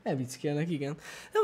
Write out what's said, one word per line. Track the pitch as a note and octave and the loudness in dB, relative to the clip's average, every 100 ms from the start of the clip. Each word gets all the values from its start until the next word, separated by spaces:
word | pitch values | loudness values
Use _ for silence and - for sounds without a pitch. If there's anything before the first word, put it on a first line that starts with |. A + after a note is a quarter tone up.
Evickélnek, | - C#3+ B2 - D3+ D3 E3+ | -2 -2 -2 -2 -2 0 0
igen. | D#3 C#3 D#3 - - - | -2 -2 -6 -10 -14 -2
Nem, | G#4+ | 4